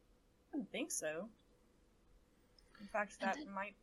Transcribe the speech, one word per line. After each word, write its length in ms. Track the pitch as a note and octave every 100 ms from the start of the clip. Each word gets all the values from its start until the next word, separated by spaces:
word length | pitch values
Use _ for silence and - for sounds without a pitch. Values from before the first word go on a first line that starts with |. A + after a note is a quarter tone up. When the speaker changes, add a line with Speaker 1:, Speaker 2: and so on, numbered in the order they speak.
| - - - - -
Speaker 1:
I 40 | D#4+
don't 140 | G3+
think 180 | G3+ E4+
so. 380 | - D#3 D#3 G#3+ - - - - - - - - - - - - - - -
In 60 | G3+
fact, 280 | G#3+ G#3 -
Speaker 2:
And 80 | G3
Speaker 1:
that 60 | F#3+
Speaker 2:
then 180 | G3
Speaker 1:
might 220 | G3 G3+ G3+